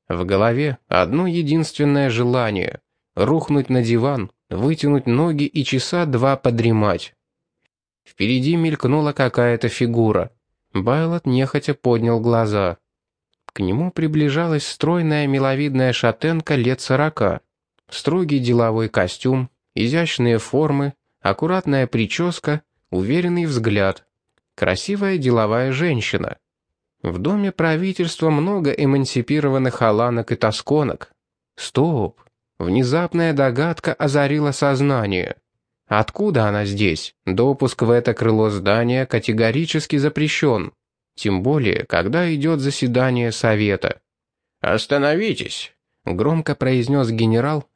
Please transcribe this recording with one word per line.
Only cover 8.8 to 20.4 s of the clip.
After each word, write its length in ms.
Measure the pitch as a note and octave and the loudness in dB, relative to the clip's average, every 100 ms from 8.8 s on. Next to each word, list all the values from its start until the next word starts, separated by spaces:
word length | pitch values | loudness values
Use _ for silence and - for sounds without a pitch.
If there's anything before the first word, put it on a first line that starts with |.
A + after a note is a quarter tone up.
| B2 D3 D3 | 0 2 0
какая-то 560 | C#3+ C3 - A#2+ A#2 A#2 | 0 0 2 2 2 -2
фигура. 640 | - B2 A#2 A2 G2+ F2 _ _ _ _ | -2 0 2 2 2 -2 _ _ _ _
Байлот 520 | G2+ G2+ C#3+ E3 E3+ C#3 | -4 0 0 0 -2 0
нехотя 480 | B2 C3+ D3 - | 0 0 -2 -4
поднял 460 | C#3+ B2 A#2 A#2 A#2 | -2 0 2 2 0
глаза. 580 | A#2 A#2 A2 G#2 F#2+ E2+ _ _ _ _ _ _ - | 2 2 2 0 -2 -4 _ _ _ _ _ _ -16
К 60 | - | -4
нему 320 | F#2 G#2+ F3+ | -2 -2 -2
приближалась 760 | - D#3+ D3+ D3 C#3+ E3+ D#3 - | -2 -2 2 0 0 0 -2 -4
стройная 600 | - D3 F3 D#3+ D3+ C#3+ | -4 0 2 2 0 0
миловидная 680 | C3+ C3+ C3+ D3 C3 C3 | 2 2 0 0 0 0
шатенка 600 | A#2+ A#2 A2+ D#3 E3 - C#3+ | 2 0 0 -2 -2 0 0
лет 260 | B2 B2+ | 0 0
сорока. 600 | - C3 D3+ - G2+ E2 _ _ _ _ _ | 0 0 0 0 -2 -2 _ _ _ _ _
Строгий 500 | - - E3+ E3+ C#3 | -8 -2 0 0 0
деловой 500 | B2 A#2+ A2+ A2 A2 | 2 2 2 0 -2
костюм, 600 | A2+ F2+ - B2+ C3 B2+ _ _ | 0 -2 -2 -2 0 -2 _ _
изящные 640 | - A2+ D#3 E3 - A#2+ | -4 0 0 -2 0 2
формы, 560 | A2+ | 2